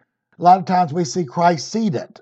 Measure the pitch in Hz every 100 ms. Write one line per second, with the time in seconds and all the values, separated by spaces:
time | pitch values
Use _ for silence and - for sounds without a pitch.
0 | _ _ _ - 170 190 180 180 170 160
1 | 170 185 151 170 175 165 - 226 220 117
2 | - -